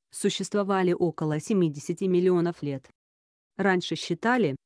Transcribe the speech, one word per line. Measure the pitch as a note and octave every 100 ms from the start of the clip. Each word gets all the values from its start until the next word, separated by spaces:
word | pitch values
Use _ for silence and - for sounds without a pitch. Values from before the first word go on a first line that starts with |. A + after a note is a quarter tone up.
| _
существовали | - G3+ - F#3+ G#3 G3 F#3+ F3+
около | E3+ F3 - D#3 D#3
семидесяти | - G3+ E3 C#3+ - E3+
миллионов | F#3+ F3 F3+ F3 E3+ E3+
лет. | C#3+ C3+ - _ _ _ _ _ _ -
Раньше | G3 F3+ - D#3+
считали, | - E3+ A3+ B3 D#3+ C3+